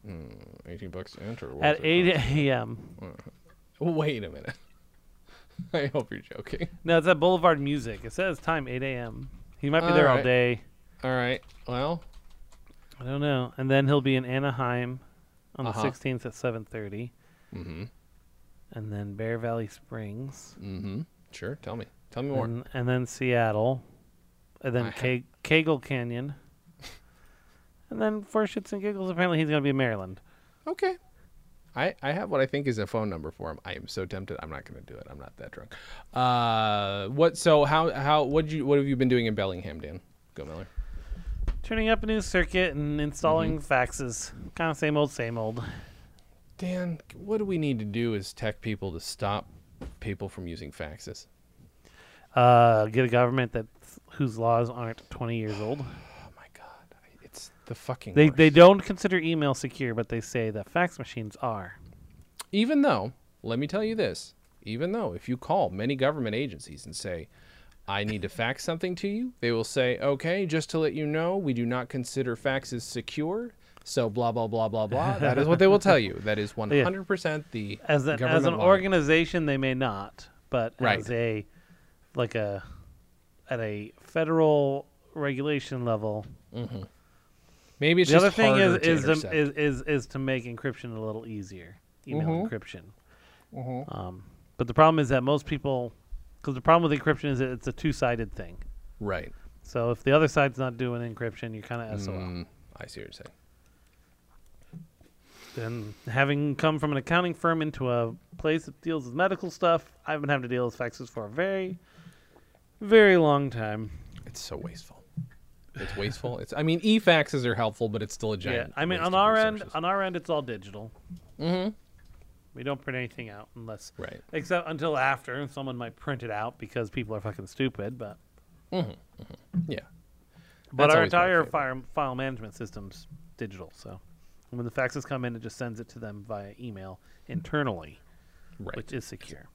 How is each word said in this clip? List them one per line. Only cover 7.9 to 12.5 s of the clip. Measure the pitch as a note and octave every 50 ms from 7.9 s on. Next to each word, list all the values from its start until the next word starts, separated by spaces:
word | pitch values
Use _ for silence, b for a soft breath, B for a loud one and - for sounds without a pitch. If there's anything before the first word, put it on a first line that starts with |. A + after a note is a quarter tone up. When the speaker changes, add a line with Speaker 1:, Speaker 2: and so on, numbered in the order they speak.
| G#2+ F#2+ -
Speaker 2:
It | A2+ -
says | - F#3 F#3+ D#3 -
time | - - E3 D#3 C3+ B2+
eight | B2 B2+ C3+
A | C3+ C3
M. | B2 A#2+ A2+ A2 A#2+ C3 - - - - - -
He | - - C#3+
might | D3+ E3 E3
be | E3+
there | F3 D#3+ D3
all | C#3
Speaker 1:
All | B2+
right. | C3+ C3+
Speaker 2:
day. | B2+ B2+ B2 B2 B2 A#2+ - - - - - - - - - -
Speaker 1:
All | B2+
right. | C3 B2+ B2 B2 B2+ - - - - - -
Well, | - B2+ C3 C#3 D3+ E3+ D#3+ - - - - _ - - - - -